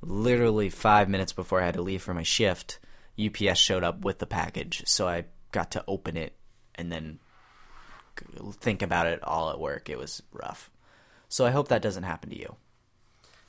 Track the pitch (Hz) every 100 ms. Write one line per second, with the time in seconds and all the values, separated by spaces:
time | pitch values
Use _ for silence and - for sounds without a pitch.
0 | - 101 120 123 117 107 98 - 107 104
1 | 98 98 92 - 90 92 87 87 92 95
2 | - 87 82 - 101 87 - - - -
3 | - - 107 - 98 85 - 92 87 -
4 | 98 - - 90 85 - - - - -
5 | 90 85 - - - 101 85 - - 98
6 | - 80 78 - - - _ - 85 80
7 | 78 80 _ - - - - - - -
8 | - - - - 101 - 120 101 90 87
9 | 85 85 - 82 80 73 71 71 - 64
10 | 71 - - - - - - _ _ -
11 | _ - _ - 120 143 135 117 107 92
12 | 92 80 - - - - _ _ _ _
13 | _ _ - -